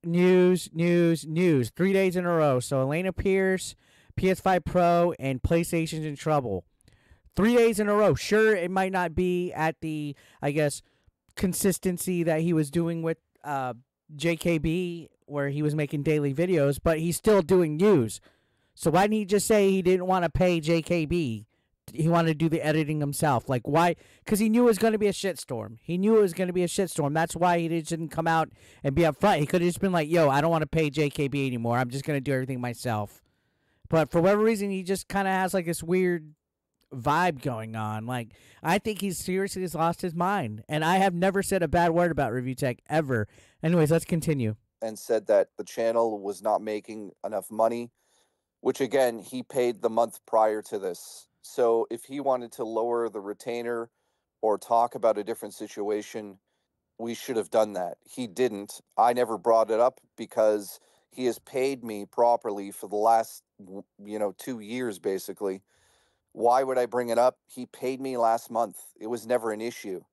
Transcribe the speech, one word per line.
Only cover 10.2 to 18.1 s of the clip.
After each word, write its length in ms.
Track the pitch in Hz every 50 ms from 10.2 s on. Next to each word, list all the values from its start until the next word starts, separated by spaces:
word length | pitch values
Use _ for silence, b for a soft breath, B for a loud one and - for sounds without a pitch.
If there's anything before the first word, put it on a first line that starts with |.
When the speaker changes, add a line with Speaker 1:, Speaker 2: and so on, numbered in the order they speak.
| b b b b
Speaker 1:
I 100 | - 143
guess, 300 | 143 156 151 143 - - _ _ _ _ _ _ _ _ _ _ _
consistency 840 | - 208 185 175 - - 196 175 - - 190 180 175 - 190 185 175
that 180 | 165 165 160 156
he 120 | 165 175
was 180 | 170 156 151 139
doing 320 | 139 170 170 165 170 165
with, 160 | 160 165 165 _ _ _ _ _ -
uh, 300 | 147 143 139 131 127 117 117 _ _ _ _ _ _ 151
J 220 | 143 147 170 170
K 220 | 160 - 175 170 160
B, 500 | 143 165 160 180 180 175 170 170 151 - _ _ _
where 240 | - 143 143 139 139
he 120 | 139 147
was 140 | 151 151 147
making 300 | 156 147 139 - 147 139
daily 280 | 156 156 151 143 143
videos, 460 | 135 143 170 180 185 160 139 139 139 -
but 200 | _ 170 165 156
he's 160 | 165 175 160
still 260 | - _ 220 214 196
doing 340 | 170 143 190 180 175 156 151
news. 440 | 151 190 214 202 147 117 107